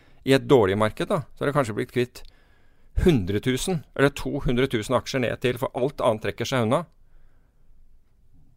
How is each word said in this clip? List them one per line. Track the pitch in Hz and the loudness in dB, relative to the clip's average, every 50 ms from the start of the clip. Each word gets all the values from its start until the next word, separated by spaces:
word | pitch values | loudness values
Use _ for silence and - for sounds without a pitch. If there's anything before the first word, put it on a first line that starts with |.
| - - - - - | -20 -20 -20 -6 0
i | 131 | 2
et | 135 135 120 120 | 2 2 6 6
dårlig | 143 123 104 92 98 104 | 6 6 6 4 4 2
marked | 107 107 107 - 254 - | 0 0 0 -4 -4 -2
da, | 208 165 - - - | -2 -4 -4 -8 -8
så | - 127 | -6 -4
er | 139 | -2
det | 139 147 | 0 0
kanskje | 135 107 104 | -2 -2 -4
blitt | - 123 - | -6 -8 -4
kvitt | - 127 123 123 - - - - - _ _ _ _ _ - - _ _ - - - - - | -2 -2 -2 -2 -6 -12 -20 -20 -20 _ _ _ _ _ -20 -20 _ _ -20 -8 -4 2 4
hundre | 185 160 117 90 87 101 104 | 4 4 4 2 -2 -4 -2
tusen | - 131 127 127 - 190 185 151 - - - | -2 -2 -2 -2 -2 -4 -4 -6 -6 -6 0
eller | - 135 143 139 | 2 2 2 2
to | - - 135 131 139 | -2 -6 -6 -6 -4
hundre | - - 123 120 135 | -2 -2 0 0 0
tusen | 127 - 110 101 - 127 | 0 -2 -4 -2 -2 -2
aksjer | 113 - - - 135 | -2 -2 -2 -4 -4
ned | 120 110 113 - - | -2 -4 -4 -2 -2
til, | 123 123 117 | -4 -2 -2
for | - - - | -6 -6 -4
alt | 135 123 147 - - | -2 -4 -4 -2 0
annet | - 127 110 107 - | 0 0 0 0 -4
trekker | 104 - - 120 - | -6 -6 -6 -6 -4
seg | 139 127 113 | -2 -2 0
unna. | 110 131 165 165 - _ _ - - - - - - - _ _ _ _ _ - - - - - - - - _ _ _ _ _ - - - - - - | 0 0 -2 -2 -6 _ _ -20 -20 -20 -20 -20 -20 -20 _ _ _ _ _ -20 -20 -20 -20 -20 -20 -20 -20 _ _ _ _ _ -20 -20 -20 -20 -20 -20